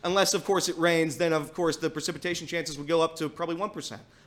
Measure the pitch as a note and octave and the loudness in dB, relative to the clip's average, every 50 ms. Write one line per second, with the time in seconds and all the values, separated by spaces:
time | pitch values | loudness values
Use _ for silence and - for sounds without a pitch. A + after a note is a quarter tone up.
0 | - F3 F3+ G3 F#3+ F#3+ - F#3+ - - G3 F#3 - - E3+ D#3+ E3 E3+ E3+ E3 | -4 0 4 4 4 4 2 0 2 2 2 2 2 0 -2 2 4 4 4 4
1 | D#3+ D#3+ C#3 A#2+ F3 E3+ D#3+ D#3 D3 D3 - - F3 E3 D3+ - - D#3 - D#3 | 4 2 0 0 0 2 2 2 0 -2 -4 0 0 0 0 0 -2 -2 -2 -2
2 | C#3+ - E3 D3 - F3+ F3 E3 E3+ D3 - E3+ D#3 - D3+ C#3 D3 C#3+ E3+ E3 | -6 -6 -6 -4 -4 -4 -4 -4 -6 -4 -4 -4 -4 -4 -8 -10 -4 0 2 4
3 | D#3+ D#3+ E3 - D#3+ D3 - - E3+ E3 E3+ E3 G3 G#3 - E3 C#3 - A#2+ - | 4 2 2 -2 -6 -6 -4 -6 -4 -4 -4 -4 -4 -6 -8 -10 -12 -10 -12 -14
4 | - - - - - | -16 -20 -20 -20 -20